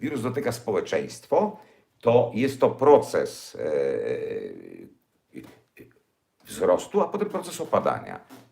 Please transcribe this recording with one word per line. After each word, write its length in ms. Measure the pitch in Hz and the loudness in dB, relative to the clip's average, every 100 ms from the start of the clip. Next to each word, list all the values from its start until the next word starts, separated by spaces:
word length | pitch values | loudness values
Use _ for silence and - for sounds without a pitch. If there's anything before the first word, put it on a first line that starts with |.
wirus 220 | 139 131 | -6 -4
dotyka 300 | 120 135 117 | -4 -2 -4
społeczeństwo, 1080 | - - 90 - 78 69 - - 156 208 - - _ _ _ | -4 -2 -2 0 -4 -4 -10 0 2 2 -4 -20 _ _ _
to 300 | 117 120 117 | 4 4 4
jest 260 | 107 131 - | 0 -2 2
to 100 | 123 | 2
proces, 840 | - 135 139 - 80 - - - - | 4 8 8 6 -2 -2 -8 -16 -6
e, 1900 | 73 71 67 57 55 64 - 50 50 50 50 50 - _ _ _ _ - - - _ - - _ _ _ _ _ - | -2 0 0 -2 -4 -4 -6 -8 -10 -14 -18 -18 -20 _ _ _ _ -20 -18 -20 _ -20 -20 _ _ _ _ _ -14
wzrostu, 540 | 107 90 - - 202 | 0 2 2 2 0
a 80 | - | 0
potem 200 | 202 208 | -2 -4
proces 320 | 180 175 - | -6 -8 -8
opadania. 600 | 160 98 - - 50 - - - - | 0 0 2 -2 -8 -14 -16 -20 -20